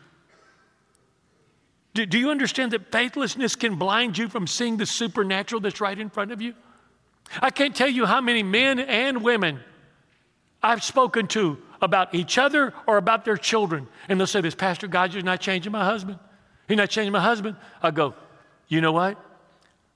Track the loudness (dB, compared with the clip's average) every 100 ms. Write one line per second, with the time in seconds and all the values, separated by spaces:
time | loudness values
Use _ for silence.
0 | _ _ _ _ _ _ _ _ _ _
1 | _ _ _ _ _ _ _ _ _ -4
2 | 0 2 2 0 -2 0 -2 -2 -2 -2
3 | -2 -2 -4 -2 -4 -2 -4 -2 0 0
4 | 0 -2 -4 -4 -4 -2 -2 -2 -4 -2
5 | -4 -2 0 -2 -2 -4 -4 -2 -4 -4
6 | -10 -6 -6 -6 -10 -12 _ _ _ _
7 | _ _ -14 0 0 2 0 2 2 2
8 | 2 2 2 0 2 2 2 2 0 0
9 | 0 0 2 2 0 -2 -12 -20 _ _
10 | _ _ _ _ _ -2 0 0 0 2
11 | 2 2 -2 0 0 -2 -12 -2 2 2
12 | 2 -2 0 2 4 4 0 -2 2 2
13 | 4 2 2 -2 0 0 0 -2 -6 -16
14 | -2 0 2 0 -2 -2 -2 -2 -2 0
15 | 0 -2 -4 -2 -2 -4 -4 -2 0 -2
16 | -6 -14 -18 _ _ _ -2 0 2 0
17 | 0 2 2 0 -4 -10 -18 -4 -2 0
18 | -2 -2 -20 -20 _ _ -2 2 2 2
19 | 0 -2 -14 -20 _ _ _ _ _